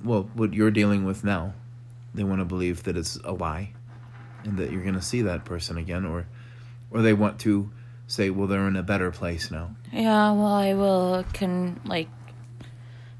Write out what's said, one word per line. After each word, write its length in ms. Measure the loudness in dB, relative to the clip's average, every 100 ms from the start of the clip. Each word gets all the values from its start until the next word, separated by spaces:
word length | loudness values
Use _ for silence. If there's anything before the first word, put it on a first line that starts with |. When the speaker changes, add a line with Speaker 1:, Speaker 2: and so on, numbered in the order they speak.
Speaker 1:
well, 260 | 0 0 0
what 200 | 0 0
you're 160 | 4 6
dealing 340 | 6 6 4
with 200 | 2 0
now, 280 | 0 0 -2 -8 -14 -18 -18 -18 -10
they 100 | -2
wanna 220 | 0 0 0
believe 360 | 0 0 0
that 120 | -2 -2
it's 200 | -4 -6
a 160 | -6
lie 400 | -4 -2 -4 -6 -10 -16 -18 -18 -18 -18 -10
and 120 | -4 -2
that 160 | -2
you're 120 | -2
gonna 180 | -2 -2
see 180 | 0 0
that 220 | 0 0
person 320 | -4 -6 -4 -4
again, 300 | -4 -2 -2
or, 200 | -4 -6 -12 -18 -18 -18 -18 -4
or 120 | 4
they 100 | 6
want 260 | 6 4 2
to 280 | 2 2 0 -10 -18 -18 -8
say, 240 | 0 2
"Well, 160 | 2 2
they're 220 | 2 2
in 80 | 2
a 60 |
better 260 | 2 2 0
place 400 | -2 -4 -4 -6
now." 240 | -6 -8 -10 -8
Speaker 2:
Yeah, 380 | 0 4 6 6
well, 160 | 6 4
I 280 | 4 4
will 500 | 4 4 4 4 2 -2
con-, 460 | -2 0 0 -2 -4
like, 240 | -4 -4 -4 -10 -18 -18 -18 -16 -16 -18 -18 -18 -18 -18